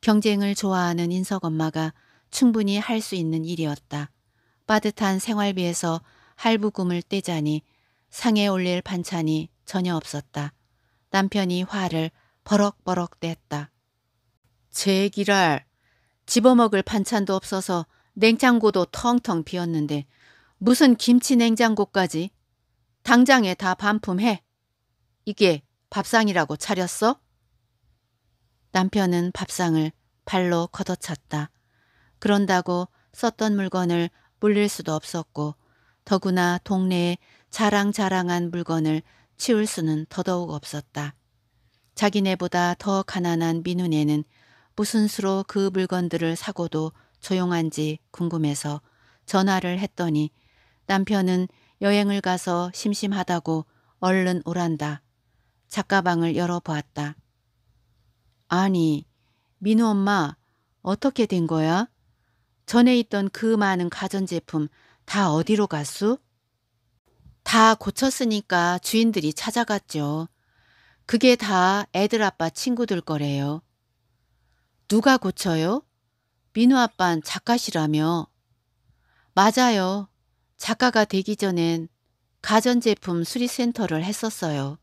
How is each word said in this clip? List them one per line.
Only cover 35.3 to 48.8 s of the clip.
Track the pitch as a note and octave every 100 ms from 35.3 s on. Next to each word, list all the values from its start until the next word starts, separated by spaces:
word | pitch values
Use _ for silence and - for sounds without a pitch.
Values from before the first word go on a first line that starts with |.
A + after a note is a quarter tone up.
| - D3+ D3 _ _ _ _
더구나 | - G3 F#3+ F3+ F3 F3
동네에 | - F#3+ F#3 F3+ F3 F3 _ _ _
자랑자랑한 | - G#3+ G#3 G3+ G#3 G3 F#3 F3 F3 F3
물건을 | F3 E3+ E3 D#3 D#3 - _ _ _
치울 | - A3+ G#3+
수는 | - D#3+ D#3 D#3
더더욱 | - F#3 F3+ E3+
없었다. | D3+ - D3 C#3+ - D3 - _ _ _ _ _ _ _
자기네보다 | - G#3 G#3 G3 F#3 F3+ F3+ F3
더 | F3 - G3
가난한 | F#3+ G3 F3 E3 E3 E3
민우네는 | E3+ F3+ F3+ D#3 D3+ D3+ D3+ _ _ _ _
무슨 | - G#3 A3 G#3+
수로 | - G3+ F#3+ F#3+
그 | G#3 G3
물건들을 | F#3+ F#3 F3+ F3 E3 E3
사고도 | E3 - G3 E3+ D#3 D#3 - _ _
조용한지 | - F#3+ F3+ E3+ D#3+ D3+ D3+ D#3 _
궁금해서 | - F3 E3 D3+ C#3+ D3 D3